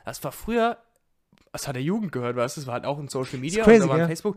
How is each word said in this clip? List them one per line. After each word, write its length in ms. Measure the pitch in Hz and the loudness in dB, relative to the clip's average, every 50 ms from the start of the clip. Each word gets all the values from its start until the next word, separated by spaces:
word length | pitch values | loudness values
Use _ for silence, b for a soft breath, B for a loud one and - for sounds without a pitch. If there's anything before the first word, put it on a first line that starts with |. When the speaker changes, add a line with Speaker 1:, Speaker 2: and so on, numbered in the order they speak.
| b | b
Speaker 1:
das 180 | b 123 - - | b -10 -8 -10
war 80 | 143 | -10
früher 480 | - - - - 233 233 226 233 226 - _ _ _ _ _ _ _ _ _ _ _ _ _ _ - | -10 -10 -6 -4 0 2 2 0 0 -4 _ _ _ _ _ _ _ _ _ _ _ _ _ _ -14
das 140 | - - | -10 -8
hat 80 | - 135 | -8 -6
der 80 | 127 135 | -4 -2
Jugend 300 | 160 196 233 214 160 - | -2 -2 -2 -2 -4 -4
gehört, 240 | 127 120 120 120 | -4 -4 -2 -2
weißt 200 | 123 120 127 - | -2 -2 -2 -4
du, 40 | 165 | -6
es 60 | 139 | -8
war 80 | 131 120 | -8 -8
halt 100 | 120 - | -6 -4
auch 140 | 123 143 147 | -6 -6 -6
ein 100 | 143 131 | -8 -6
Social 260 | - 131 131 - - | -6 -6 -6 -6 -6
Speaker 2:
Ist 60 | 127 | -6
Speaker 1:
Media 240 | 127 156 185 220 220 | -6 -4 -2 4 8
Speaker 2:
crazy, 120 | 214 233 220 - | 8 8 8 8
Speaker 1:
und 0 | |
da 60 | 135 | 6
war 60 | 135 | 2
ein 20 | 160 | 2
Speaker 2:
gell? 80 | 170 165 | 2 0
Speaker 1:
Facebook. 280 | 165 - - 208 196 | -2 -2 -4 -4 -6